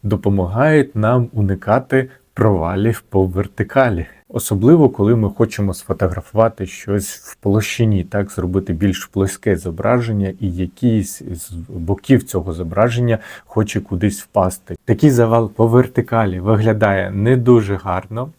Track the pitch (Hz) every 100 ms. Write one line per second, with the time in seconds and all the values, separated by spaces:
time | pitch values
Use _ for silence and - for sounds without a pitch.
0 | 104 101 101 98 90 107 151 156 131 107
1 | 107 123 117 113 98 95 - 120 127 135
2 | 131 - _ - 110 95 82 95 110 110
3 | _ 98 95 90 104 - 101 139 127 87
4 | 80 - _ - - 101 117 170 135 95
5 | 101 117 104 - 113 - 98 87 - 95
6 | 92 85 - 107 113 - 92 - - 101
7 | 95 - - - 101 104 101 - 113 98
8 | 87 101 98 - 90 95 95 82 98 92
9 | - 95 95 - 110 87 90 82 110 123
10 | 113 104 98 92 98 90 90 _ 123 110
11 | 92 - - 85 - 87 82 92 82 95
12 | - 131 - 95 90 82 85 92 120 117
13 | 120 110 - - _ - 107 104 - 90
14 | 101 - - 104 92 - - - - 110
15 | 151 123 113 117 107 - 113 120 123 -
16 | 120 113 104 90 98 107 110 110 107 98
17 | 95 98 110 131 120 120 101 95 98 90
18 | - 110 139